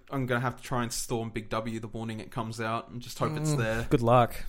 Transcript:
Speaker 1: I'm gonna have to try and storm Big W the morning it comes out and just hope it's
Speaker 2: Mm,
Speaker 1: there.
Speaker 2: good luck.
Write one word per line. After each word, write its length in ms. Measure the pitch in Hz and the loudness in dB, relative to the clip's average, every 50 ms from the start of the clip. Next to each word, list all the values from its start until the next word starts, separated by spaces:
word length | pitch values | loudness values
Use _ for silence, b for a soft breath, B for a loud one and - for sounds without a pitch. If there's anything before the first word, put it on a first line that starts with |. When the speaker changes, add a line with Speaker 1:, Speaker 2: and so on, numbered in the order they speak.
| - - | -12 -6
Speaker 1:
I'm 160 | - 135 131 | -4 -2 0
gonna 140 | 123 123 120 | 0 0 2
have 160 | 131 127 123 | 0 0 -2
to 80 | - - | -4 -6
try 200 | - 135 120 120 | -4 -2 -2 0
and 80 | 113 - | -2 -2
storm 380 | - - - 127 113 113 113 | -4 -4 -2 -2 -2 -2 -2
Big 180 | 110 117 104 101 | -4 -6 -6 -2
W 320 | 113 113 110 120 113 113 | -2 -2 -2 -2 -4 -4
the 80 | 113 107 107 | -6 -6 -8
morning 280 | 113 113 113 110 110 | -6 -6 -6 -6 -8
it 100 | - - | -8 -8
comes 300 | - 123 110 110 110 117 | -4 -4 -4 -4 -4 -4
out 260 | 113 110 113 117 - - | -2 -2 -2 -2 -4 -6
and 100 | - 120 | -10 -10
just 180 | 117 - - - | -10 -8 -4 -2
hope 160 | 156 160 156 | 0 0 0
it's 160 | 151 151 156 | 0 0 2
Speaker 2:
Mm, 60 | 151 | 2
Speaker 1:
there. 300 | 135 113 110 113 113 117 - | 2 2 2 2 0 2 2
Speaker 2:
good 120 | - 113 | 4 4
luck. 320 | 117 117 123 123 117 110 - - - | 6 8 8 8 8 6 2 -4 -4